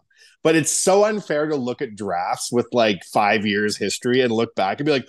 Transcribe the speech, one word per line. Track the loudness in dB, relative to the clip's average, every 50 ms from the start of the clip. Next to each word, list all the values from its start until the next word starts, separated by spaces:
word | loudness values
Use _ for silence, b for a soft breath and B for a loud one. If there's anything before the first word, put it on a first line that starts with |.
| _ _ b b b b b b
But | _ 2 2
it's | 4 2 0
so | -2 -2 2 4 4 4 4
unfair | 2 2 -4 -4 -4 -2 -2 -2 -2
to | -2
look | -4 -4 -4 -4 -6
at | -8 -10 -8
drafts | -10 -6 -4 -4 -4 -2 -4 -4 -6 -6 -2
with, | 0 -2 -2 0
like, | 2 2 2 2 2 -2 -6
five | -4 -2 0 2 2 2 0 0
years | 0 0 0 0 -2 -2 -2
history | -4 -6 -6 -4 -2 0 2 2
and | 2 2
look | 2 0 -2 -2 -2
back | -2 -2 -2 -2 -2
and | -2
be | 0
like, | 0 -2 -2